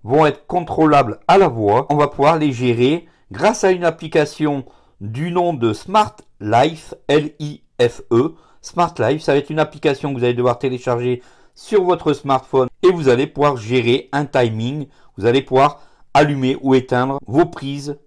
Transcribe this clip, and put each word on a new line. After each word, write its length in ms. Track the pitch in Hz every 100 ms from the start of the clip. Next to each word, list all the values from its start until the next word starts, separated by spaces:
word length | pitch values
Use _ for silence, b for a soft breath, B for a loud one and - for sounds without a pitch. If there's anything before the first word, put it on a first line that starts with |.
vont 220 | 104 143 151
être 200 | 147 -
contrôlables 760 | 180 165 - 156 147 120 104 -
à 80 | 190
la 100 | 175
voix. 400 | 117 104 110 -
On 60 | 147
va 140 | 143
pouvoir 280 | - 143 165
les 140 | 151
gérer 560 | 120 123 120 127 170 b b b
grâce 320 | 98 185 240
à 80 | 196
une 140 | 185 175
application 800 | 165 160 160 147 - 151 143 131 b b b
du 320 | 101 117 170
nom 220 | 175 175
de 180 | 151 113
Smart 460 | 107 - 208 208 - _ _
Life, 520 | 104 117 151 160 - - -
L 260 | 143 151 _
I 220 | 151 147 _ -
F 200 | 120 - -
E. 240 | 117 156 165 b b
Smart 320 | - - 170 165
Life, 220 | 113 151
ça 100 | 160
va 60 | 143
être 120 | 143
une 100 | 156
application 520 | 151 151 151 139 147
que 60 | 131
vous 60 | 123
allez 80 |
devoir 260 | 120 123 120
télécharger 640 | 131 123 131 120 123 123 b b b _
sur 280 | - 214 180
votre 260 | 175 156
smartphone 560 | 143 139 135 - 135 127 -
et 80 | 180
vous 160 | 175 135
allez 200 | 120 151
pouvoir 280 | - 147 127
gérer 540 | 107 127 117 131 -
un 140 | 139 143
timing. 600 | 135 120 110 117 147 135 b b -
Vous 100 | 104
allez 160 | 131
pouvoir 400 | - 127 143 - b b -
allumer 440 | 143 151 143 127 135
ou 160 | 135 131
éteindre 440 | 127 123 131 139 -
vos 200 | 127 170
prises. 520 | - 139 143 143 143